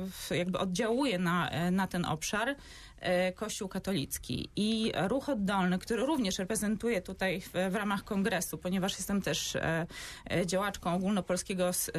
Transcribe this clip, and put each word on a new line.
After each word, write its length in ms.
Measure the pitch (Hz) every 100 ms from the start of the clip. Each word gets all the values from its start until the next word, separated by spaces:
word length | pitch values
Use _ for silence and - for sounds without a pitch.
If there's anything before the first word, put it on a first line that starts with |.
| 190
w-, 240 | - - 143
jakby 220 | 180 180
oddziałuje 600 | 196 180 226 240 285 180
na, 320 | 180 175 156
e, 200 | 147 175
na 160 | 190 185
ten 180 | 180
obszar, 520 | - 160 - 208 247 285 - - - -
e, 320 | - 180 185
Kościół 360 | 185 214 - 190
katolicki. 800 | 190 - 190 - - - - - -
I 360 | 214 226 220 - 190
ruch 200 | 262 277
oddolny, 500 | 247 196 196 180 180
który 280 | - 233 269
również 320 | 311 190 190
reprezentuję 640 | 185 214 208 214 233 202
tutaj 380 | 180 185 190 175
w, 100 | - - 185
w 40 |
ramach 300 | 208 208 196
kongresu, 540 | - 196 196 180 - 185
ponieważ 340 | 180 190 190 -
jestem 260 | 190 202
też, 340 | 175 160 - -
e, 300 | - 165 170 - - - -
e, 160 | 165 180
działaczką 480 | 185 196 - 175
ogólnopolskiego 720 | 175 190 208 - 180 - 185 180
s-, 220 | 180 -